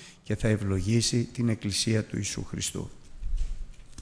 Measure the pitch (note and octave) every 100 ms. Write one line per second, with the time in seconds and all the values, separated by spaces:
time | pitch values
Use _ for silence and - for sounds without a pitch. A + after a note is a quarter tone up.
0 | - - - G#2+ A2+ A2 G2+ F#2+ F2+ A#2
1 | A2+ B2 A#2+ - A#2+ A2 G#2 G2+ - A2
2 | G#2+ A2 G2 - - - - - E2+ -
3 | - - - - - - - - - -